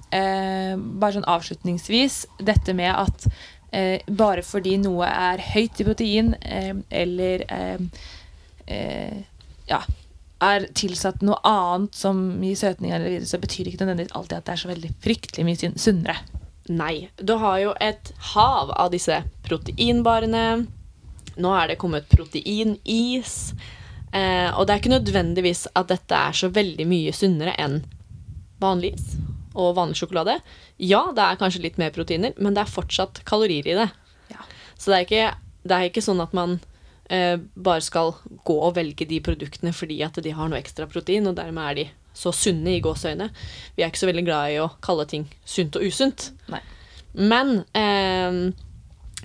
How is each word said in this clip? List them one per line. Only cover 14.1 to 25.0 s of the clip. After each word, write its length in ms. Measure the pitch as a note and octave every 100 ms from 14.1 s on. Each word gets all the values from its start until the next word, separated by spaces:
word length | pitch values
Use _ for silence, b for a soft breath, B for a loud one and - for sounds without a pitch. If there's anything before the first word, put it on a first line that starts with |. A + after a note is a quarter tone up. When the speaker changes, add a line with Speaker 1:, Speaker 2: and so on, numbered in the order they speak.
Speaker 1:
alltid 240 | - E3+ E3+
at 60 |
det 80 | -
er 100 | F3
så 60 | F3+
veldig 220 | E3+ E3 -
fryktelig 460 | G#3+ A3+ - - E3+
mye 100 | E3+
syn-, 220 | F3 -
sunnere. 380 | - F#3+ D#3+ E3 - - - -
Speaker 2:
Nei, 440 | - E3+ D#3 D#3 F3+
du 220 | - F#3+ A3
har 200 | G#3+ F#3+
jo 140 | G3+ -
et 340 | G#3+ G#3+ - - -
hav 400 | G#3 A#3 B3+ C#3
av 160 | - F3+
disse 300 | F3+ - D#3 D#3+ -
proteinbarene. 1200 | - D#3+ - - A#3 A#3+ A#3 A3+ A3 A3+ A3+ A3+ A#3+ - - - - - -
Nå 180 | - F3+
er 160 | F#3+ E3
det 100 | E3
kommet 300 | F3+ D3+ D3
proteinis. 1400 | - E3 - - G#3 G#3+ G#3 - A3+ A#3+ B3+ - - - B B B B B -
Eh, 380 | F#3+ F#3 F#3 F3+
og 160 | - G3
det 80 |
er 60 | G3+
ikke 120 | A#3
nødvendigvis 720 | C4